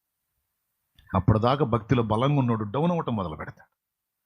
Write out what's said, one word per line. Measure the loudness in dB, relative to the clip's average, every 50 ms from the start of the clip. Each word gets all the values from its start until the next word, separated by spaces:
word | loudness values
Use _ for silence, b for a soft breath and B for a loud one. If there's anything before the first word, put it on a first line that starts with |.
| _ _ _ _ _ _ _ _ _ _ _ _ _ _ _ _ _ _ _ _ _ _ -4
అప్పటిదాకా | 0 2 2 2 4 4 2 2 2 0
భక్తిలో | 0 0 -2 0 0 2 2 2
బలంగా | 0 0 0 2 2 2 2
ఉన్నోడు | 2 0 0 -2 -4
డౌన్ | -4 -2 -2 0 0
అవ్వటం | -2 -2 -4 -4 -4
మొదలు | -4 -4 -6 -8
పెడతాడు. | -10 -12 -14 -16 -20 -20 _ _ _ _ _ _ _ _ _ _ _ _